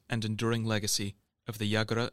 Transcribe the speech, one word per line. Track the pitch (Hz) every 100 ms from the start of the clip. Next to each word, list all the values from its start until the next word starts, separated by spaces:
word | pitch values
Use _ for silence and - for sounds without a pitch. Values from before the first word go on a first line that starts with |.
| -
and | 117
enduring | 110 107 113 117
legacy | 113 107 101 - 101 - _ _ -
of | 110
the | 107
Yagara | 107 110 113 120